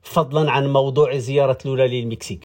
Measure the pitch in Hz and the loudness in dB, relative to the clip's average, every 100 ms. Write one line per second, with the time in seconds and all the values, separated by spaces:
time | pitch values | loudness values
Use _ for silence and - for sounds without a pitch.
0 | - 170 135 151 151 127 139 135 135 135 | -4 -2 0 0 2 0 2 2 2 2
1 | 139 139 120 143 135 131 135 131 127 123 | 2 0 -2 0 2 0 -4 0 0 0
2 | 117 113 - 95 | -6 -8 -10 -14